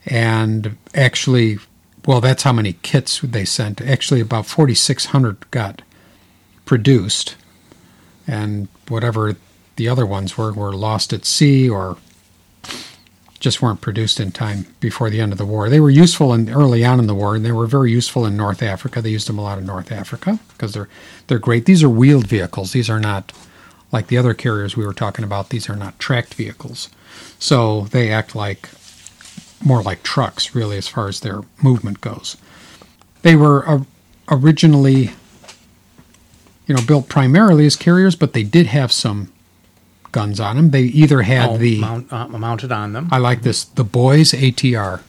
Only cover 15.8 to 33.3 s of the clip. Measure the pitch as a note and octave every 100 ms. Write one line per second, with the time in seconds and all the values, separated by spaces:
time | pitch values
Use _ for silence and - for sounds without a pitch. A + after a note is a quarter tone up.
15.8 | D3+ C#3 E3+ - C#3+ A#2 A2 B2+ C#3+ A#2
16.8 | A#2+ B2+ A2+ G2+ G2+ G#2+ A2 A#2 A#2 C#3
17.8 | C3 A#2 A#2+ - A2+ G2+ G#2 G2 A2+ F#2+
18.8 | G#2+ - A2 G#2+ G#2 G#2+ G#2 G2 F#2+ F#2+
19.8 | F2+ G#2+ G2+ - - G#3+ _ _ G#2+ G#2
20.8 | G2 - - - _ B2 A#2 A#2 A#2 F#3
21.8 | D3+ A2+ C3 C#3+ G#2 A2 F2 - F#2 C3
22.8 | A2 A2 G#2+ G2 F#2+ - - _ - _
23.8 | _ A#2+ G2+ B2 B2 A2 B2+ G#2+ G2+ A#2
24.8 | G#2 G2 G#2+ G2 G#2 G2+ G2 A#2 - G#2
25.8 | G2 - - B2 - - G#2+ G#2 - A#2
26.8 | - _ _ - - - - C3+ A#2 G#2+
27.8 | G2+ B2+ A#2 A2 A2 A2+ G#2 G2 - -
28.8 | - - - _ - - - _ - B2+
29.8 | G2+ F#2 - - A2+ - - B2 G#2+ G2+
30.8 | - - G2+ G2 A2 G2+ G2+ _ C3+ B2
31.8 | G#2 G2+ - A2 - - _ - - -
32.8 | - _ _ _ E3+